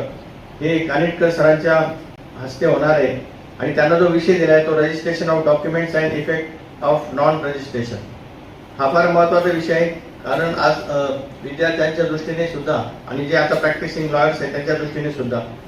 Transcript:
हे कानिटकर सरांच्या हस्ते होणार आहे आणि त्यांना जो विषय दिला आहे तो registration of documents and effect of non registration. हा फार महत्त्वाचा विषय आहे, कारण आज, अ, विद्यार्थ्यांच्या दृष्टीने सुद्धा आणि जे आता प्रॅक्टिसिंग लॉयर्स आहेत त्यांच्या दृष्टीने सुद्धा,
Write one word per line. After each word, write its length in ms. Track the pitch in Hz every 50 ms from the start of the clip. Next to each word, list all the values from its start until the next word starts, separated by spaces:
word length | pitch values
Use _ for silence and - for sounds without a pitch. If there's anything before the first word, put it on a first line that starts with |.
| - - - - - - - - - - - -
हे 180 | 151 165 165 160
कानिटकर 500 | - 143 139 151 170 170 - - 170 165
सरांच्या 640 | - - 151 156 156 151 - 165 160 160 156 151 - - - - - - - - -
हस्ते 280 | - 127 131 - - 165
होणार 240 | 160 139 139 151 151
आहे 380 | 156 147 131 127 - - - - - - - - - -
आणि 160 | 123 151 147
त्यांना 240 | 151 151 151 170 170
जो 80 | 180
विषय 260 | 170 165 170 - 185 180
दिला 200 | 170 165 156 156
आहे 120 | 156 156
तो 60 | 160
registration 560 | 156 156 151 156 160 - - 170 165 165 170
of 200 | 165 160 160 156
documents 500 | 147 151 147 - 160 160 165 170 160 -
and 140 | 156 156 156
effect 340 | - 151 147 170 165 160 160 - - - - - - - - 117
of 300 | 120 - - - 127 143
non 140 | 143 151 156
registration. 680 | 151 143 143 143 135 127 - - 120 113 110 104 101 - - - - - - - - - - - - - - - -
हा 120 | 135 135 170
फार 180 | 170 170 170
महत्त्वाचा 380 | 175 170 170 170 175 175 170 180
विषय 240 | 170 165 160 165 165
आहे, 160 | 165 170 165 - - - - - - -
कारण 300 | - - 156 165 170 175
आज, 160 | - 143 156
अ, 400 | 151 - - 147 143 143 139 135 131 - - - - - -
विद्यार्थ्यांच्या 640 | 139 143 160 165 165 160 160 156 156 160 170 160
दृष्टीने 420 | 156 156 156 - 170 165 165 165
सुद्धा 360 | 160 143 143 143 156 143 123 - - - - - -
आणि 160 | 127 143 143
जे 120 | 143 165
आता 180 | 156 151 151 151
प्रॅक्टिसिंग 540 | - 156 151 147 - 185 160 - 165 156 147
लॉयर्स 320 | 147 147 151 156 156 -
आहेत 120 | 139 135 -
त्यांच्या 220 | 143 143 160 156
दृष्टीने 360 | 151 151 147 - 151 147 147
सुद्धा, 280 | 143 127 120 120 120 117 113 - - - -